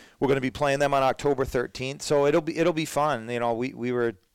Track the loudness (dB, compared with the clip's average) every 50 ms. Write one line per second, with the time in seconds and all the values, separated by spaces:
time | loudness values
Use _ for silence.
0 | -20 -20 _ -2 0 2 2 2 0 -2 -2 -2 0 0 2 2 2 2 2 4
1 | 2 2 2 2 0 0 0 0 -2 -2 -2 -2 -2 -4 -6 -8 -8 -8 -8 -8
2 | -2 0 2 4 4 4 4 2 0 0 -2 0 0 0 0 0 -2 -2 -2 0
3 | 0 0 0 -2 -4 -4 -4 -2 0 0 0 -2 -4 -4 -6 -6 -4 -2 0 0
4 | 0 -2 -2 -6 _ _